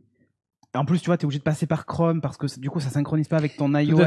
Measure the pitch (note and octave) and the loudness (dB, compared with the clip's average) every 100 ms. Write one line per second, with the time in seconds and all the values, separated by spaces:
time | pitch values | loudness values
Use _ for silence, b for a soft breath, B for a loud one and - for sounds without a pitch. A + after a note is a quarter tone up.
0 | _ _ _ _ _ _ _ - D3 F3 | _ _ _ _ _ _ _ -4 0 0
1 | - F3 D3 C#3+ D#3 D#3 D3+ D#3 - D#3 | 2 0 0 -2 -2 -2 -2 -2 -4 0
2 | E3 E3 C#3 - C#3+ - C3+ E3+ C3 C#3+ | 0 0 -4 -6 -8 -6 -6 -6 -4 -2
3 | C#3+ D#3 D3 D#3+ D3+ - C#3+ D3 D3 D#3 | 0 -2 0 0 -2 -2 0 2 4 4